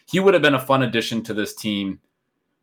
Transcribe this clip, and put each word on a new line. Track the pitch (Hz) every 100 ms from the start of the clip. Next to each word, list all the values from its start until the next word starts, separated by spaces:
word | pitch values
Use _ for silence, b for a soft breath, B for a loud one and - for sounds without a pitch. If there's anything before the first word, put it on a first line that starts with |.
| b
He | 175
would | 190
have | 180
been | 147
a | 135
fun | 131 135
addition | 120 113 110 113
to | -
this | 104 101
team. | - 110 101 98 95 _ _ _ _ _ _